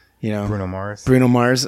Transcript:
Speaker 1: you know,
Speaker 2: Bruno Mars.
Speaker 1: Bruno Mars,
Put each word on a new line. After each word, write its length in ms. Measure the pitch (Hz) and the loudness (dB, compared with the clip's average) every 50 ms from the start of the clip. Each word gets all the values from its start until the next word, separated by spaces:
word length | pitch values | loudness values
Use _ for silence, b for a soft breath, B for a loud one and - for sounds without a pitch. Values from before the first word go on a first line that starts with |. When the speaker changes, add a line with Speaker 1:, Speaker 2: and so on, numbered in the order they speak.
| b b b _ | b b b _
Speaker 1:
you 100 | - 110 | -6 -4
know, 160 | 107 104 101 | -4 -4 -4
Speaker 2:
Bruno 200 | 104 107 101 95 | -4 -4 -4 -4
Mars. 360 | 92 92 95 98 104 104 104 - | -6 -6 -8 -8 -10 -10 -8 0
Speaker 1:
Bruno 220 | - 131 127 127 123 | 2 4 4 4 4
Mars, 380 | 123 123 120 123 127 123 - | 4 4 2 2 2 0 -2